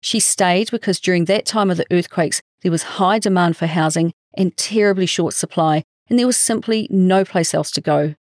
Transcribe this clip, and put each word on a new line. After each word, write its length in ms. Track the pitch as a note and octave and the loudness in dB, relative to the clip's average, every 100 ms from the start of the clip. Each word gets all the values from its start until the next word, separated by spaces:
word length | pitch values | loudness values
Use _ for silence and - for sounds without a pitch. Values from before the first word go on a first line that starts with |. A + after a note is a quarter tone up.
She 180 | - A3 | -4 -2
stayed 500 | - - F#3 F3 A3 | 0 2 2 2 0
because 300 | A#3 - F#3 | -4 -2 -2
during 260 | - F3+ E3+ | 0 0 2
that 220 | G3+ - | 0 0
time 240 | A3 G3 | -2 0
of 60 | F3 | 0
the 100 | - | 0
earthquakes, 540 | F3 F3 - D#3 - _ _ | 0 -2 -2 -2 -4 _ _
there 100 | F#3 | -2
was 280 | E3 - - | -2 -4 -2
high 180 | F#3 A3 | 0 2
demand 400 | G#3 F#3 F3 D#3+ | 2 2 2 0
for 80 | E3 | -2
housing 460 | E3 D#3+ D#3+ E3 - _ - | 0 0 0 -2 -4 _ -2
and 200 | F#3 - | -2 -2
terribly 520 | - G#3+ G#3 F#3+ F3+ | -4 2 2 2 -2
short 260 | - E3 | -2 -2
supply, 480 | - - - D#3+ D#3 - _ _ | -4 -6 0 2 0 -2 _ _
and 120 | A#3+ | 0
there 80 | B3 | 2
was 100 | B3 | 0
simply 500 | - A3+ - A3 G#3+ | 0 -2 -2 -4 0
no 340 | F#3+ F#3 F#3+ G3 | 2 4 2 2
place 280 | F#3+ E3 | -2 -2
else 180 | D#3 D3+ | -2 -4
to 100 | - | -6
go. 320 | D#3 D3 D3 D3+ | 0 0 0 -6